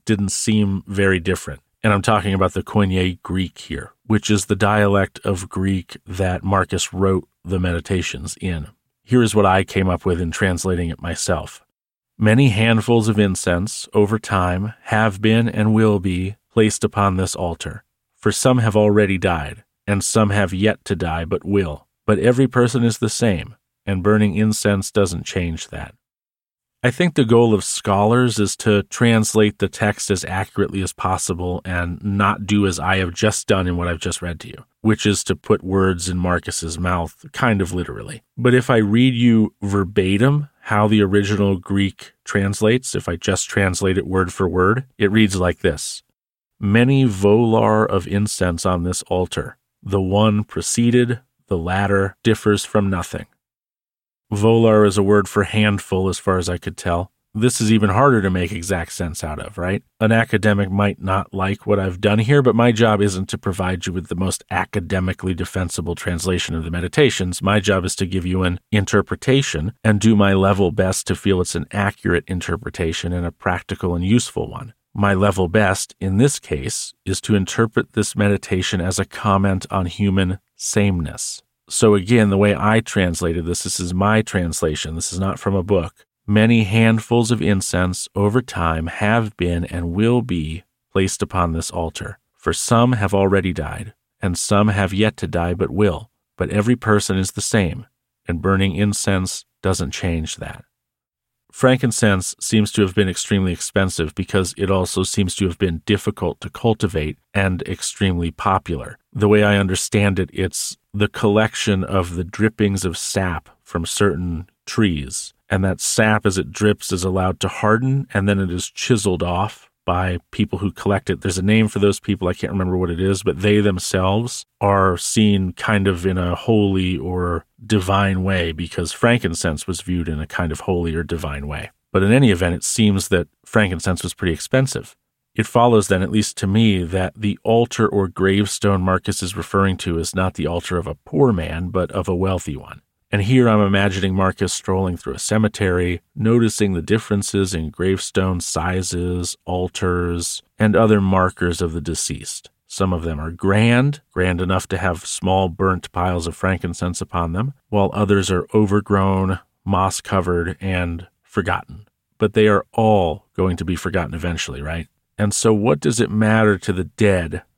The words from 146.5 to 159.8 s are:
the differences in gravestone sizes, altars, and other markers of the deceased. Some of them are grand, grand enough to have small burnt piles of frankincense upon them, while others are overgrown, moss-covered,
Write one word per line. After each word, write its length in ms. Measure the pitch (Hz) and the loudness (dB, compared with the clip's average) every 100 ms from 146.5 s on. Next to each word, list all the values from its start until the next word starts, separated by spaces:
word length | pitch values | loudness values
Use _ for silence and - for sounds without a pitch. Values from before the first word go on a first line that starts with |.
| - 104 | 2 0
the 80 | 90 | 0
differences 720 | 80 110 - 101 95 101 95 | 0 -2 0 -2 0 -2 -2
in 160 | 90 78 | -2 -6
gravestone 720 | - 92 95 - - 95 90 | -4 -2 -2 -2 -2 0 -2
sizes, 960 | - 85 82 92 90 87 90 90 87 - | -4 -4 -2 -2 -4 -4 -2 -2 -4 -8
altars, 960 | - 90 90 - 92 90 87 87 85 - - _ | -6 -4 -4 -2 -2 0 -2 -4 -6 -10 -14 _
and 200 | 110 98 | 2 4
other 240 | 110 107 | 6 4
markers 600 | 95 95 92 - 87 82 | 4 4 2 0 -2 -2
of 120 | 87 | -4
the 80 | 80 | -4
deceased. 680 | 76 78 - 71 - - - _ _ | -6 -6 -6 -8 -10 -14 -16 _ _
Some 260 | - 95 | -2 0
of 100 | 87 | 0
them 160 | 82 76 | -4 -6
are 120 | 80 | -8
grand, 680 | 87 95 101 117 120 139 143 _ | -4 0 4 4 4 2 -2 _
grand 260 | - 90 87 | -2 0 0
enough 260 | 90 92 - | 0 -2 -2
to 80 | 92 | -4
have 280 | 95 87 - | -2 -4 -6
small 440 | - 95 95 92 | -6 0 2 0
burnt 420 | 80 95 92 - | 0 -2 -2 -4
piles 340 | 90 92 90 82 | -4 -2 -2 -4
of 120 | - | -4
frankincense 640 | 92 92 90 80 90 85 | -2 -2 -4 -6 -6 -6
upon 320 | 82 87 85 | -6 -4 -4
them, 200 | 87 131 - _ | -2 -6 -8 _
while 220 | 104 98 | -2 0
others 380 | - 101 101 92 | 0 2 2 2
are 160 | 90 - | -2 0
overgrown, 880 | 110 104 104 101 101 95 95 95 92 - _ - | 0 2 0 2 2 2 2 0 -2 -8 _ -2
moss-covered, 920 | 95 | 0